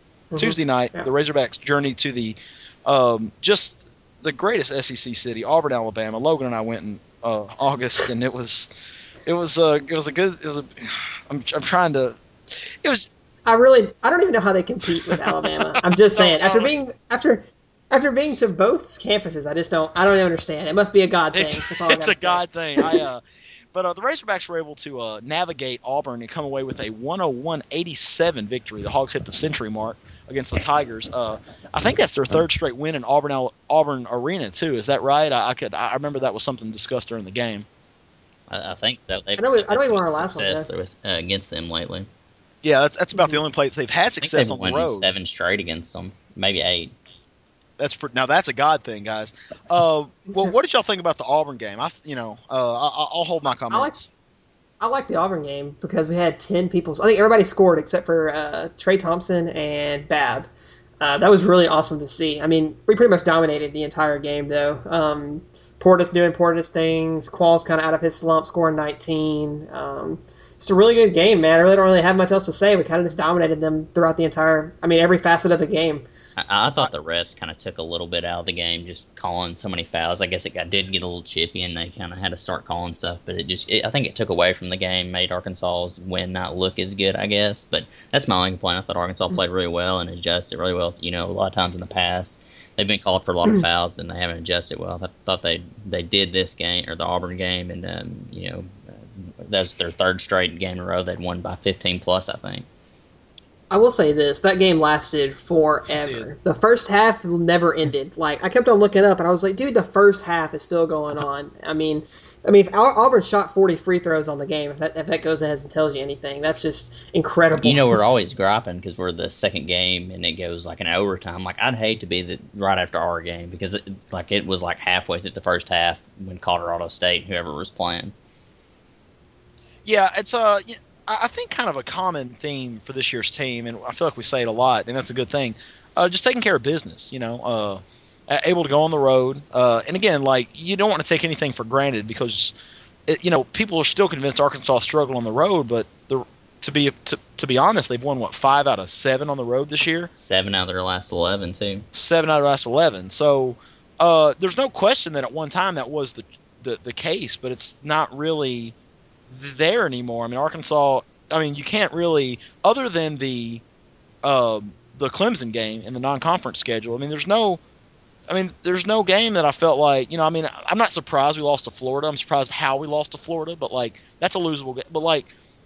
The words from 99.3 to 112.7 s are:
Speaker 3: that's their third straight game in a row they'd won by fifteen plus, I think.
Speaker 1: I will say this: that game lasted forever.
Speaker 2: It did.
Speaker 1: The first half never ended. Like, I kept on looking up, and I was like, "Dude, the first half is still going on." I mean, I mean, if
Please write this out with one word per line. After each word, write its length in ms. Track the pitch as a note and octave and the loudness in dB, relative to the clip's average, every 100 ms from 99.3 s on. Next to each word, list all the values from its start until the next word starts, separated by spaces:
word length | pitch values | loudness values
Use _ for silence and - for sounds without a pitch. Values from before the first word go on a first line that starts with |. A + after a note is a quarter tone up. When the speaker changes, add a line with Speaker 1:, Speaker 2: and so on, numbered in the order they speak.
| - - | -18 -4
Speaker 3:
that's 240 | G2 F2+ | -2 -2
their 160 | - E2+ | -4 -6
third 300 | E2+ F#2 F#2 | 0 0 0
straight 360 | - F#2 F2+ E2+ | 0 0 0 -2
game 120 | F#2 | -8
in 40 | F2+ | -8
a 60 | |
row 180 | F2+ F2+ | -4 -4
they'd 160 | F2+ F2 | -4 -6
won 220 | F2+ F2+ | -6 -6
by 160 | F2+ F#2+ | -8 -6
fifteen 420 | G2 F#2+ F2+ F2+ | -4 -2 -2 -2
plus, 300 | - F2+ - | 0 0 -2
I 80 | - | -8
think. 280 | - - - _ _ _ _ _ _ - - _ - | -10 -12 -14 _ _ _ _ _ _ -20 -20 _ -2
Speaker 1:
I 60 | F#3+ | 4
will 140 | A#3+ | 6
say 220 | A3+ D#3+ | 6 4
this: 280 | D3+ C#3+ C#3 | 4 2 2
that 180 | G3 F#3 | 2 4
game 220 | F#3+ E3 | 6 6
lasted 560 | D#3 D3+ - D#3 C#3 C#3 | 4 2 0 0 -2 -4
forever. 720 | - E3+ D3+ D3 - D3+ D3 | 0 4 4 2 -2 -4 -4
Speaker 2:
It 140 | A#2+ | -6
did. 200 | A2+ D3 | -10 -4
Speaker 1:
The 100 | F#3 | -2
first 340 | D#3 G#3+ A#3 - | 2 4 4 4
half 360 | G3+ A3 G#3 | 4 4 4
never 500 | F3 E3+ E3+ E3+ E3+ | -2 0 2 4 4
ended. 420 | D#3+ D3+ C#3 C3+ - | 2 0 -2 -6 -4
Like, 260 | D#3 D3 | -4 -2
I 60 | F#3 | 0
kept 200 | B3 A#3+ | 2 4
on 100 | G#3+ | 6
looking 260 | G3+ G3 | 6 6
up, 140 | G3+ F#3 | 6 6
and 100 | E3+ | 4
I 20 | |
was 120 | F3+ | 2
like, 140 | F#3+ G3 | 0 -2
"Dude, 180 | C4+ | 0
the 80 | A3+ | 0
first 420 | F3+ G3 G3+ G3 | 2 6 6 6
half 300 | - E3 D#3 | 2 -2 -2
is 80 | D3+ | -6
still 240 | - F3 E3 | -4 0 0
going 320 | D#3 D3 D3 | 0 -4 -4
on." 320 | C#3+ C#3 C#3+ - | -4 -6 -8 -12
I 120 | - | -6
mean, 320 | D#3 D#3 D3+ D3+ - - - - | -2 -2 -2 -6 -16 -20 -6 6
I 40 | |
mean, 160 | G3+ | 6
if 80 | F3+ | 8